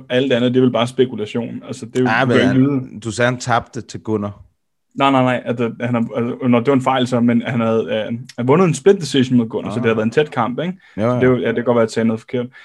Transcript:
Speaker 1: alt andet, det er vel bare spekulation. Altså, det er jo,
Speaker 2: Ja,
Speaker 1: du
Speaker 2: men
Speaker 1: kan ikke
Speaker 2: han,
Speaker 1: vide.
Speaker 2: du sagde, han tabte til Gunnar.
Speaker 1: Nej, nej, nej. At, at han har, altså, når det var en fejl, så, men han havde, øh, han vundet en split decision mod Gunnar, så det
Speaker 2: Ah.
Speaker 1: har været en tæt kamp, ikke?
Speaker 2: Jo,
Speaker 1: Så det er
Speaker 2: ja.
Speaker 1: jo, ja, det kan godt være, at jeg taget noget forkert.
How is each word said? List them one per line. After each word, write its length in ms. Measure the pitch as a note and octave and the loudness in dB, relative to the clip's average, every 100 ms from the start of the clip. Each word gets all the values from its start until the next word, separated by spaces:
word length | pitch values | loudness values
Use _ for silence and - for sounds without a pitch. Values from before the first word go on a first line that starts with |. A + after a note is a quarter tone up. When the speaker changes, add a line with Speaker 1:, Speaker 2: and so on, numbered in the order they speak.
| - | -4
Speaker 1:
alt 240 | B2+ C3+ | -2 0
andet, 220 | A#2+ B2 | 0 2
det 60 | B2+ | 2
er 40 | |
vel 80 | B2+ | 2
bare 140 | A#2 A#2+ | 2 -2
spekulation. 760 | C3 A#2 G#2+ G#2 A#2+ A#2+ A#2+ - | 0 -2 -2 -6 -6 -8 -12 -14
Altså, 200 | A#2+ A2+ | -14 -6
det 100 | B2 | -2
er 40 | |
jo, 80 | B2+ | 0
Speaker 2:
Ja, 120 | A#2 | 2
Speaker 1:
du 60 | C3 | 2
Speaker 2:
men 100 | A#2+ | 2
Speaker 1:
kan 40 | |
ikke 120 | B2+ C3 C#3 C3+ | 4 2 2 0
Speaker 2:
han, 140 | B2+ | -6
Speaker 1:
vide. 100 | G#2+ | -10
Speaker 2:
du 100 | A2+ | -8
sagde, 200 | G2+ B2 | 0 0
han 100 | B2 | 0
tabte 400 | B2 A#2 - A#2 | -2 -2 -2 -14
til 200 | - G2+ | -12 -12
Gunnar. 420 | - G#2+ G2+ - - _ _ _ _ | -4 -4 -4 -10 -20 _ _ _ _
Speaker 1:
Nej, 160 | C3+ C#3 | 0 2
nej, 120 | C3+ | 4
nej. 200 | B2+ B2 | 2 0
At, 160 | A#2+ A#2+ | -4 -4
at 120 | A#2 - | -4 -4
han 140 | A#2+ | -2
har, 220 | A#2+ A2+ A2+ | -2 -2 -4
altså, 320 | A#2+ A#2+ B2+ | -6 -2 2
når 100 | A#2+ | 2
det 80 | B2+ | 4
var 60 | |
en 80 | C3+ | 2
fejl, 240 | C3 C3 B2 | 2 0 0
så, 140 | B2 | 2
men 220 | A#2+ A#2 | 2 2
han 180 | A2+ A#2 | 0 -2
havde, 240 | A2+ A2+ | 0 0
øh, 340 | F2 G#2+ G#2 A#2+ - - | -2 -4 -4 -8 -12 -6
han 100 | B2+ | 2
vundet 180 | D#3+ F3+ | 4 4
en 60 | |
split 260 | C3+ G3 G3 | 4 2 2
decision 380 | C#3+ C#3 B2 B2 | 2 0 2 2
mod 100 | A2+ | 0
Gunnar, 220 | G#2 F#2 | -4 -6
så 40 | A2+ | -2
det 40 | |
Speaker 2:
Ah. 40 | A#2 | 0
Speaker 1:
har 60 | |
været 100 | A2+ A2 | 0 0
en 40 | |
tæt 200 | D3+ D3+ | 0 0
kamp, 280 | B2+ A2+ B2 | -2 -2 -4
ikke? 120 | E3+ F3+ _ - | -6 -8 _ -4
Speaker 2:
Jo, 60 | A#2 | -2
Speaker 1:
Så 60 | B2 | 2
det 60 | |
er 40 | B2+ | 2
Speaker 2:
ja. 40 | |
Speaker 1:
jo, 40 | B2 | 2
ja, 80 | A2 | 0
det 80 | |
kan 100 | A#2 | -2
godt 100 | A#2+ | 0
være, 80 | A#2+ | 2
at 40 | A2+ | 2
jeg 40 | |
taget 140 | A2+ A2+ | 0 0
noget 140 | A2 | -2
forkert. 260 | - B2 B2 - | -6 -6 -6 -12